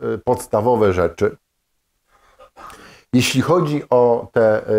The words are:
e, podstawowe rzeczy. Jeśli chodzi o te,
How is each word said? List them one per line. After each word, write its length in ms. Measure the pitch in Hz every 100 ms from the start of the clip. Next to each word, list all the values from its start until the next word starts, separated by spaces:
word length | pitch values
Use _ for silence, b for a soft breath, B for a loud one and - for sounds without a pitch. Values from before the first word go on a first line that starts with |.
| 120
e, 40 | 110
podstawowe 760 | - 120 - 107 117 117 104
rzeczy. 440 | 90 85 - 101 - _ _ _ _ _ _ _ B B B B B B B B B B
Jeśli 280 | 127 - 131
chodzi 420 | 139 175 151 147 -
o 380 | 123 120 117 -
te, 380 | 120 113 107 -